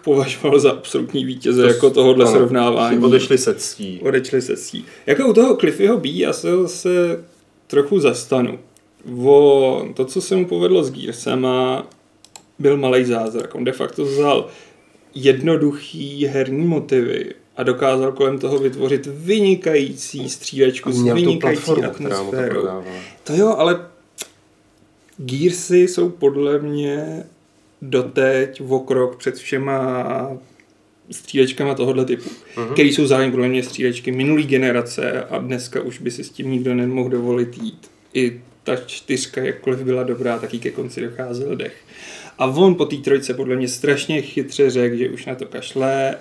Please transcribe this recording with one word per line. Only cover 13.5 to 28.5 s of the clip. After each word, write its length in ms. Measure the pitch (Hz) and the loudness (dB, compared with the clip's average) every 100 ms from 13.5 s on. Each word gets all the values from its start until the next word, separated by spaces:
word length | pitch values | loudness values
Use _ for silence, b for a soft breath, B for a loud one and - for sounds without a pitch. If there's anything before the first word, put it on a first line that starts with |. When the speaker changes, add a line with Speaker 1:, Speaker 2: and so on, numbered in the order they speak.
Speaker 1:
On 100 | - | -6
de 80 | 123 | -4
facto 320 | 131 - - | -4 -6 -4
vzal 440 | 143 139 147 135 - B B B B _ _ | -2 0 2 2 -2 B B B B _ _
jednoduchý 1120 | 143 131 127 147 156 147 143 - 160 139 143 143 | -2 2 4 2 2 2 -2 -10 -12 -10 -4 -2
herní 400 | 139 131 135 170 | -2 -2 0 0
motivy 680 | 156 - 131 120 - - - _ - | 0 0 0 0 -2 -8 -14 _ -6
a 60 | |
dokázal 500 | 127 123 139 131 131 | -2 0 2 2 0
kolem 260 | 131 135 139 | 0 0 0
toho 200 | 135 139 | -2 0
vytvořit 480 | 135 131 135 135 - | 0 0 0 0 -4
vynikající 1200 | 143 165 214 196 185 175 151 139 135 - 147 131 | -8 -2 2 2 2 2 2 0 -6 -12 -10 -10
střílečku 600 | - - 135 131 131 - | -10 -8 2 2 2 -2
s 100 | 123 | 0
Speaker 2:
Měl 140 | 120 143 | 2 2
tu 40 | |
Speaker 1:
vynikající 420 | 175 165 160 151 | 2 2 0 0
Speaker 2:
platformu, 260 | 160 156 - | 0 0 -2
která 320 | - 143 98 | -4 -6 -4
mu 80 | 98 | -4
to 60 | 131 | -4
Speaker 1:
atmosférou. 240 | 123 101 | -4 -2
Speaker 2:
prodávala. 360 | 95 92 92 92 92 B | -4 -6 -12 -14 -16 B
Speaker 1:
To 80 | - | -4
jo, 200 | 151 208 214 | 2 4 4
ale 280 | 160 175 - _ _ - - _ _ _ _ _ _ _ _ - | 2 0 -4 _ _ -18 -18 _ _ _ _ _ _ _ _ -14
Gearsy 680 | 131 131 175 170 - 180 180 | -8 -2 0 0 2 4 4
jsou 200 | - 175 | 2 -2
podle 500 | 170 139 139 143 147 | 0 0 2 0 0
mě 640 | 147 147 143 143 156 160 - _ _ _ _ _ | -2 -4 -4 -4 -6 -10 -14 _ _ _ _ _
doteď 800 | 135 127 123 117 131 135 135 | -4 -2 -2 0 2 2 0